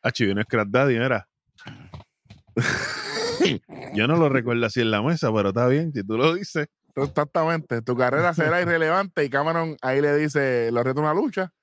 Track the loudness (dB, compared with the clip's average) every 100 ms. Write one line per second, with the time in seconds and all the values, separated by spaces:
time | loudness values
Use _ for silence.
0 | -4 0 0 0 0 -2 2 2 2 2
1 | 0 -2 -6 _ _ _ -20 -20 -20 -20
2 | -20 _ _ -20 _ -4 -2 -2 -4 -8
3 | -8 -6 -4 0 0 0 _ -16 -8 0
4 | 2 4 4 2 0 0 0 0 2 2
5 | 0 0 0 2 2 2 2 2 0 -6
6 | -4 2 2 2 -6 -6 -8 _ _ -6
7 | -2 -2 -2 0 0 -2 -2 -6 -2 0
8 | 2 2 0 2 0 2 2 0 2 0
9 | -2 -2 0 0 0 0 -2 -4 -2 2
10 | 2 2 2 0 0 0 0 0 0 0
11 | 0 0 -2 -4 -8 _